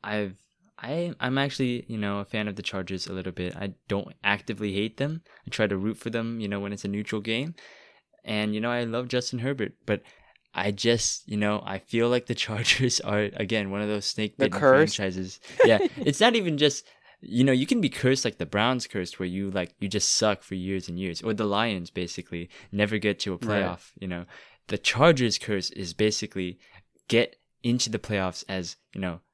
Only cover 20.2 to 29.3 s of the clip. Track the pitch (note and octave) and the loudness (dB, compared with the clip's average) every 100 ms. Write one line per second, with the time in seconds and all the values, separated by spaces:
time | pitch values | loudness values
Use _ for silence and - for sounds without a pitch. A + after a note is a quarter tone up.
20.2 | G#2+ G2+ - F#2+ F2+ F#2+ F2+ F2 F#2+ E2+ | 2 2 -4 -6 -4 -4 -4 -6 -4 -4
21.2 | A2 G#2+ G#2+ G2+ A#2 G2 E2+ - F2 - | -4 0 0 2 0 -2 -6 -6 -6 -8
22.2 | - E2+ E2+ - - G2+ G#2 G#2+ G#2 G2+ | -10 -10 -10 -16 -6 2 2 4 0 0
23.2 | G#2 F2 A2 G#2 F#2 F2 - - F#2 F2 | -4 -4 -2 0 0 -4 -14 -12 -8 -8
24.2 | F2 - - _ - G#2 - - D#3 D3 | -8 -18 -20 _ -6 -4 -2 4 6 6
25.2 | A#2+ G2 - G2+ - - F2+ E2+ G#2+ G#2 | 2 0 -2 -2 -2 -8 -10 2 2 2
26.2 | G#2 F#2+ F2+ - _ - _ _ _ A2+ | -6 -4 -6 -8 _ -20 _ _ _ 2
27.2 | A#2 - _ _ A#2+ B2 A2+ A2 - G#2 | 2 -4 _ _ -2 0 0 -4 -2 0
28.2 | F#2 F2 - F#2+ E2+ - _ G2 F#2 E2+ | 0 -4 -6 -6 -6 -12 _ -6 -6 -6
29.2 | _ | _